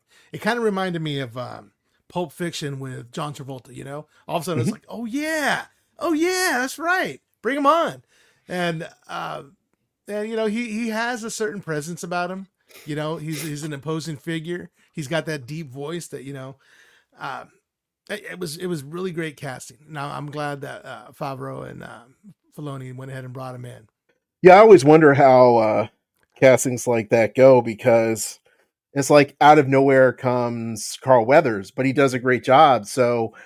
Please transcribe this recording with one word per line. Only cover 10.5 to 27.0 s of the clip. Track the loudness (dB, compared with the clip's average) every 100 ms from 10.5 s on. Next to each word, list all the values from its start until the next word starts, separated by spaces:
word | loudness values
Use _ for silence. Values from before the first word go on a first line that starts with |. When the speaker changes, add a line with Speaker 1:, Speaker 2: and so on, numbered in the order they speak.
| -4 -6
Speaker 1:
he | -6 -6
has | -4 -6 -6
a | -8
certain | -8 -8 -8
presence | -8 -8 -8 -12
about | -8 -6 -6
him. | -8 -16 _ _ -20 -12
You | -8
know, | -8 -8
he's, | -10 -10
he's | -8 -10
an | -10
imposing | -10 -8 -8 -8 -12
figure. | -10 -10 -8 -12 -12 _ _
He's | -14 -6
got | -6 -6
that | -10 -10
deep | -14 -14
voice | -12 -12 -12 -12
that, | -16
you | -14
know, | -16 -16 -20 _ _ _ _ _ -16
um, | -14 -14 -16 _ _ _ _ _ -16
it, | -14 -14
it | -14
was, | -12 -10
it | -8
was | -10
really | -10 -10 -10
great | -8 -10 -12
casting. | -14 -14 -18 -20 _
Now, | -12 -12
I'm | -12 -12
glad | -10 -10 -10
that, | -12 -16 -16
uh, | -18 -18
Favreau | -14 -12 -12 -12 -14 -14
and, | -16
um, | -18 -20 -20 _ -20 _ _ -16
Filoni | -14 -12 -14 -16
went | -16
ahead | -14
and | -14
brought | -14 -14 -14
him | -16
in. | -18 _ _ _ _ _ _
Speaker 2:
Yeah, | 6 8
I |
always | 10 10
wonder | 8 8 8
how, | 6 6 8 6 6
uh, | 2 0 -2 _ _ _ _ 4
castings | 6 6 2 -6 -2
like | -4